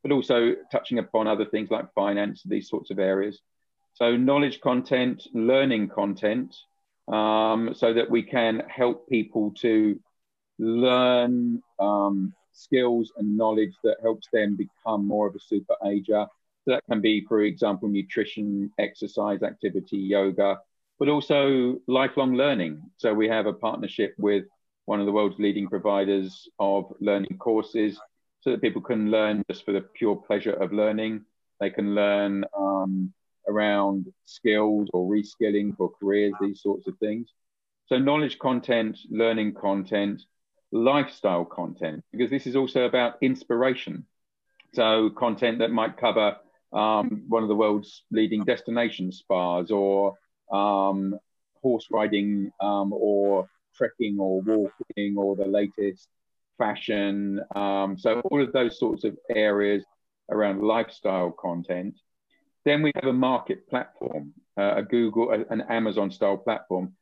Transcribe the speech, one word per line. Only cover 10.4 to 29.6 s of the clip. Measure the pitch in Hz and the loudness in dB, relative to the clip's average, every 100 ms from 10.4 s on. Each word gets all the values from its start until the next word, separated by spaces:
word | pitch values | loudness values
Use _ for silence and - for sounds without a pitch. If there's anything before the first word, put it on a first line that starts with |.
| _ - | _ -4
learn, | 113 117 127 123 127 123 123 123 120 117 _ - | 0 2 4 4 4 4 4 2 0 -2 _ -2
um, | 101 104 101 98 95 - _ | 0 2 2 0 -4 -8 _
skills | - - 131 123 120 113 - | -20 0 2 2 0 -2 -4
and | 104 107 | -2 0
knowledge | 110 110 107 - | 2 2 0 0
that | 110 - | 0 0
helps | 113 110 - | -2 -2 -2
them | 117 104 101 | 0 0 -2
become | 98 _ 113 107 101 | -6 _ -4 -2 0
more | 104 104 | 0 -2
of | |
a | 98 | -4
super | - 104 - - 101 | -4 -4 -2 -2 0
ager. | 101 98 107 101 _ _ _ | -2 0 0 0 _ _ _
So | - | -2
that | 127 - | -2 0
can | 110 | 0
be, | 107 107 101 | 2 0 0
for | 110 | 0
example, | 104 87 110 98 107 | 2 0 -2 0 -2
nutrition, | 101 95 - 104 - 104 101 101 - | -2 -2 -4 -4 -4 -4 -4 -4 -4
exercise, | 101 - 101 - 104 98 | -6 -6 -8 -4 -2 -2
activity, | 104 - 104 95 95 98 | -4 -4 -4 -4 -6 -6
yoga, | 95 101 98 92 101 95 _ _ _ _ | 0 2 2 2 0 0 _ _ _ _
but | 143 | 0
also | 147 - 143 139 131 123 127 - | 0 2 2 4 2 0 -2 0
lifelong | 127 135 143 131 | 0 2 0 0
learning. | 127 143 120 82 76 - _ | 2 2 2 -2 -6 -16 _
So | 117 | 0
we | 107 110 | 2 2
have | 110 104 | 2 0
a | |
partnership | 95 110 - - - 202 - | -2 -4 -4 -6 -2 -4 0
with | 101 190 196 _ _ _ - | 0 0 -2 _ _ _ -4
one | 104 | -2
of | 101 | 0
the | |
world's | 104 101 95 | 2 0 0
leading | 104 101 95 | 0 0 -4
providers | 101 104 98 98 98 95 92 - - | -2 0 0 2 0 -2 -12 -20 -4
of | 98 98 92 - | 0 0 -4 -4
learning | 104 101 95 92 | -2 0 -2 -4
courses | 120 110 107 117 107 98 - _ _ _ | 0 0 0 -2 -2 -4 -20 _ _ _
so | 131 | -4
that | 113 | 0
people | 113 - | -2 -2
can | - 113 107 | -4 -2 2
learn | 110 107 107 98 | 2 2 0 -4
just | - | -8